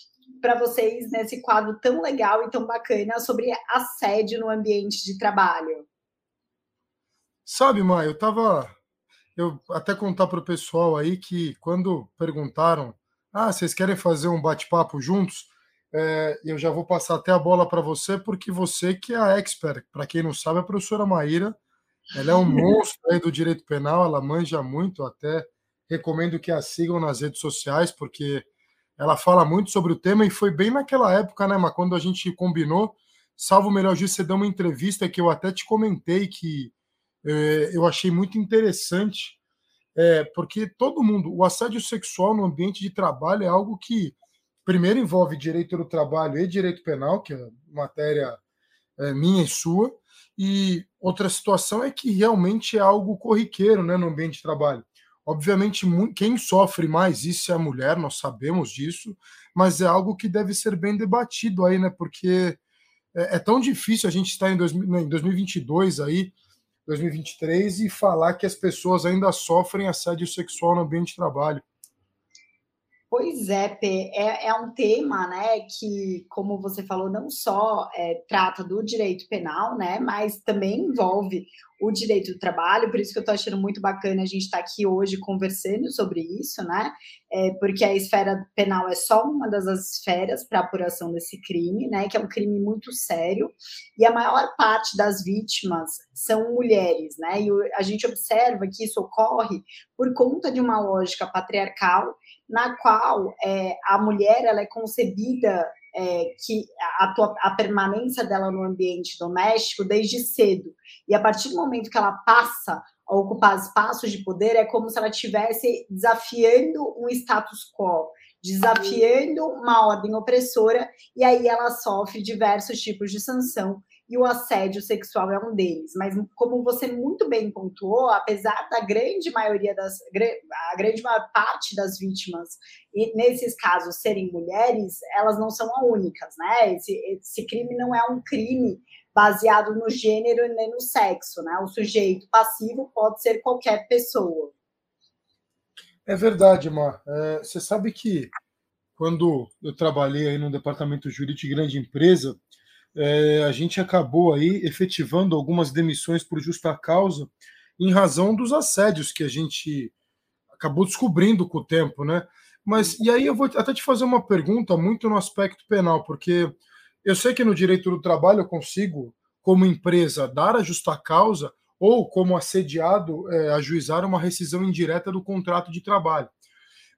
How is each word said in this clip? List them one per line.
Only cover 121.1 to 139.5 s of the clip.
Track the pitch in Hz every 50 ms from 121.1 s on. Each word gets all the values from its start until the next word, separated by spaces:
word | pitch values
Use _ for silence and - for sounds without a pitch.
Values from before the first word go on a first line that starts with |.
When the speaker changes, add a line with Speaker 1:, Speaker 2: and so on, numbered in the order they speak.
| _
Speaker 1:
e | 247 254
aí | 254 254 247 240
ela | 233 233 233 240 240
sofre | 240 - - 226 202 196 208 202 - 226 202
diversos | 214 226 196 220 208 202 202 202 - 233 214
tipos | - 220 208 196 208 202
de | 190 208
sanção, | - - 254 254 254 247 - 226 190 190 196 196 - _ _ _ _ _
e | 226 247
o | 254
assédio | 247 240 247 - - 247 196 190 190 190 208 202
sexual | - 214 202 - - - 214 185 190
é | 196 202
um | 220 233 220
deles. | 196 185 175 165 160 160 - -
Mas, | 185 190 196 190 202 208 - _
como | - 247 240 247 247 240
você | 240 240 247 277
muito | 247 240 240 247 285 370 - 440 294
bem | 262 220 214 208
pontuou, | 202 196 190 185 185 - 202 190 208 247 262 247
apesar | 214 196 - - 214 202 190 220 208 - - -
da | - 233
grande | 208 190 208 220 247 349 392 392 320 339
maioria | - 226 214 214 208 196 196 202 202
das, | 196 190 190 190 - - - 180
gra-, | 196 226 233 - - - _ 160 160 165 170 180
a |
grande | 185 196 220 226 226
maior | 240 247 233 220 214 - _
parte | 208 214 - - - - - 202
das | 196 196 190 190 190
vítimas, | 190 190 190 - - 185 170 170 170 - - - _ - - - _ _ _
e | 202 220 226 226
nesses | 220 233 247 254 247 247 233 240
casos, | - 226 190 180 180 170 175 175 -
serem | - 226 208 196 190 180
mulheres, | 175 170 170 175 180 208 233 247 233 214 202 185 - - - - -
elas | 202 208 220 214 208
não | 220 220
são | 214 - 226 226 240
as | 262 262
únicas, | 240 226 208 190 170 - - - - -
né? | - 165 185 220 240 226 196 180
Esse, | 175 - - 196 151 151 190 196
esse | 190 - - - - -
crime | - - 226 240 240 247
não | 240 247 247 247
é | 233 233 254
um | 254 247
crime | - - 285 247 220 240 262 254 247 214 185 - _ _ - - _ _ _
baseado | 214 208 208 196 196 214 220